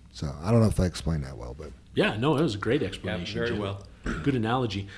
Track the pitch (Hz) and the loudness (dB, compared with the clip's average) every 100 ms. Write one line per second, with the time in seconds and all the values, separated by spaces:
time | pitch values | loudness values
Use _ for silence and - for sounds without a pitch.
0 | - - 76 71 85 117 110 - 92 - | -18 -8 -8 -6 4 6 6 6 2 0
1 | 78 80 65 65 60 71 76 - - - | 0 0 -2 -8 -12 -10 -12 -14 -8 0
2 | 202 104 135 143 160 104 107 143 98 - | 0 2 2 4 2 0 0 2 0 -4
3 | - 107 87 113 117 110 98 101 - - | -4 -4 -4 -2 -2 0 -2 -6 -10 -10
4 | - - 143 131 107 127 120 98 98 | -6 -2 0 0 2 0 0 -2 -8